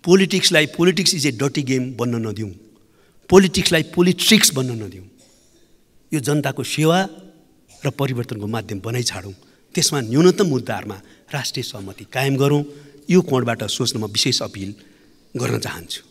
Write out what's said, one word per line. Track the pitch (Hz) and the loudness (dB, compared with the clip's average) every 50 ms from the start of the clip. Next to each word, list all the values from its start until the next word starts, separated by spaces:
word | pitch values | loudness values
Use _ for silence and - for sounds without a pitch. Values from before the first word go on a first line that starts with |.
| - | 6
पोलिटिक्सलाई, | 170 180 196 190 160 - 185 - - - 151 151 | 6 6 6 6 2 0 0 0 4 4 4 2
politics | 147 - - 170 180 175 170 180 - - | 2 0 2 2 2 4 2 0 0 0
is | 160 131 | 0 0
a | 147 | -2
dirty | 123 110 135 143 - 156 | 0 0 -4 -2 -2 -2
game | 139 123 131 127 127 127 127 | -2 0 0 -2 -2 -4 -4
बन्न | 110 120 120 120 117 110 | -4 -4 -2 -2 -2 -4
नदिउँ, | 110 101 104 110 101 87 - - - _ _ _ _ _ _ _ _ _ - _ - | -4 -6 -6 -8 -10 -10 -16 -20 -20 _ _ _ _ _ _ _ _ _ -20 _ 6
पोलिटिक्सलाई | 180 190 190 180 - - - - 175 160 | 6 8 8 6 0 0 0 2 2 0
पोलिट्रिक्स | 151 156 - 175 175 180 175 - - - 220 208 - - 156 | 0 0 0 2 4 4 2 2 4 4 4 6 4 2 0
बन्न | 135 131 127 | 0 -4 -4
नदिउँ। | 120 113 107 95 90 92 95 98 _ _ _ _ _ _ _ _ _ _ _ _ _ _ _ _ _ _ _ _ 156 | -6 -8 -10 -12 -14 -18 -20 -20 _ _ _ _ _ _ _ _ _ _ _ _ _ _ _ _ _ _ _ _ -6
यो | 151 | -4
जनताको | 117 147 147 151 139 139 135 - | -2 0 0 0 0 -2 -6 -6
सेवा | 151 - - 151 156 160 165 185 196 196 - - - - _ _ _ _ _ _ _ _ - - - | -8 -6 -2 2 2 4 4 4 2 -2 -6 -18 -20 -20 _ _ _ _ _ _ _ _ -20 -8 -8
र | 143 | -6
परिवर्तनको | - - 139 131 131 120 117 - 117 107 104 | -4 -4 -4 -4 -4 -6 -6 -8 -8 -8 -8
माध्यम | 104 113 113 101 95 107 98 | -6 -6 -6 -6 -8 -10 -8
बनाइ | 92 113 117 123 | -8 -6 -6 -4
छाडौँ। | 120 - - 101 90 98 92 _ _ _ _ _ _ _ _ | -4 -4 -6 -8 -12 -14 -16 _ _ _ _ _ _ _ _
त्यसमा | 180 - - 151 143 | -2 0 0 0 -2
न्यूनतम | 120 110 120 147 170 180 - 208 202 | -2 0 2 6 6 6 6 6 2
मुद्दाहरूमा | 175 135 123 117 123 110 95 92 104 101 101 - - - _ _ - - | 2 2 -2 -2 -4 -8 -8 -8 -12 -14 -14 -18 -20 -20 _ _ -10 -10
राष्ट्रिय | 143 123 - - 139 120 | -8 -8 -6 -8 -8 -10
सहमति | - - 107 98 98 95 - 104 _ | -10 -12 -14 -14 -16 -16 -18 -20 _
कायम | - 131 135 139 139 | -4 -2 0 0 2
गरौँ। | 131 139 139 147 147 147 143 - - - - - - - - | 2 2 2 2 2 0 -4 -12 -20 -20 -20 -20 -18 -2 4
यो | 175 185 | 4 4
कोणबाट | 175 - 131 127 117 120 113 113 113 | 4 4 0 0 0 0 -4 -4 -6
सोच्न | 101 - - 127 113 - 113 | -8 -4 -4 -4 -4 -2 -4
म | 107 | -6
विशेष | 104 104 - - 135 120 - | -4 -2 -2 0 0 0 -2
अपिल | - 104 - 101 98 98 101 - - - _ _ _ _ _ _ _ _ - | -4 -8 -10 -12 -12 -12 -12 -16 -20 -20 _ _ _ _ _ _ _ _ -8
गर्न | 120 120 - - 110 | -6 -4 -2 -4 -4
चाहन्छु। | - - - 87 85 - - - _ _ | -6 -8 -12 -12 -14 -14 -14 -16 _ _